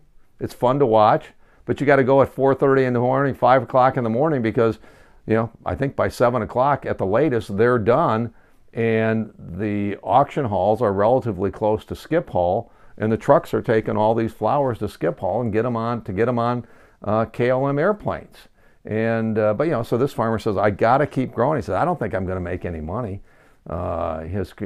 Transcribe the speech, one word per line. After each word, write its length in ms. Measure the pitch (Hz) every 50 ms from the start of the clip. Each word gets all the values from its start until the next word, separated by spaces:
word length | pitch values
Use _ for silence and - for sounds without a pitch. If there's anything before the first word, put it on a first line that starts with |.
| - _ _ - - _ _ _
it's 140 | - 117 -
fun 260 | - 127 123 135 143
to 60 | 139
watch, 440 | 117 110 110 107 110 143 156 - - - - - _ _ _ _
but 140 | - 123 -
you 60 | 139
gotta 180 | 143 143 139 131
go 180 | 120 135 139
at 80 | 127 -
four 260 | - 135 131 135 135
thirty 300 | - 147 139 135 135 131
in 80 | 127 123
the 60 | 120
morning, 340 | 123 127 131 135 143 135 -
five 300 | - 123 120 131 135 123
o'clock 340 | - - 127 127 131 127
in 60 | 131 120
the 60 | 113
morning, 320 | 110 120 151 165 151 127
because, 380 | 110 113 104 123 113 113 107 - - - - - - - - - _
you 60 | 107 110
know, 160 | 113 117 113 - _ -
I 100 | - 90
think 200 | - 135 143 -
by 120 | - 104
seven 340 | 98 - - 127 120 123 120
o'clock 440 | 104 101 - 120 131 143 143 135 -
at 120 | 107 107
the 80 | - 104
latest, 520 | 95 101 120 151 156 123 110 101 - 101
they're 220 | 98 117 120 123 120
done, 540 | 101 113 120 151 170 139 110 113 117 120 - - - _ - _ - - -
and 600 | 117 113 113 110 110 110 110 110 110 107 104 -
the 600 | - 98 95 85 90 110 107 104 104 101 101 98
auction 480 | - - - 98 131 143 - - 165 139
halls 360 | 107 101 92 90 104 110 107
are 120 | 123 104 98
relatively 580 | 98 101 113 127 131 120 120 95 87 101 95
close 320 | - - 107 107 110 104 -
to 80 | - 92
Schiphol, 760 | - - - 156 175 175 - - 92 87 87 95 117 117 - - - - - -
and 140 | - 104 110
the 60 | 113
trucks 360 | 104 - - 135 113 - - -
are 80 | 110
taking 360 | 107 - 113 113 110 117 110
all 180 | 107 107 110 113
these 160 | 117 113 110
flowers 480 | - - 107 110 127 147 139 131 113 -
to 60 | 107
Schiphol 560 | 95 - - 151 165 160 - - 90 95 120
and 100 | 123 113
get 140 | 95 110 113
'em 100 | 127 117
on, 280 | 113 113 117 120 113 -
to 100 | - 95
get 160 | 92 117 123
'em 100 | 123 117
on, 260 | 117 120 123 123 - - - - - _ _ _ -
uh, 220 | 104 107 110 113
K 240 | 107 - - 120 123
L 180 | 127 131 139
M 100 | 139 143 143
airplanes. 680 | 160 202 214 208 185 101 87 76 - - - - - _ _ _ _ _ _ _ _
And, 540 | 98 104 110 113 113 113 113 113 110 110
uh, 160 | 110 107 107 110
but, 120 | 104 147
you 60 | 170
know, 120 | 147 117 120
so 140 | - 127
this 160 | 113 131 - -
farmer 260 | - 113 113 113 104
says, 180 | - 113 98
"I 140 | 92 98 107
gotta 340 | 98 - 110 113 127 139 151
keep 280 | - - 131 127 117 -
growing." 240 | 110 117 143 160
He 40 | 127
says, 140 | 98 104 92
"I 100 | 95 135
don't 140 | 170 175 -
think 140 | 120 98 98
I'm 120 | 95 95
gonna 140 | 90 92 92
make 260 | 90 87 92 90 -
any 160 | 90 85 78
money." 400 | 76 78 92 120 123 98 95 98 - - _ _ _ _ _ _ _ -
Uh, 520 | 82 87 90 90 87 82 85 82 80 80
his, 320 | 80 82 92 104 92 - - - 107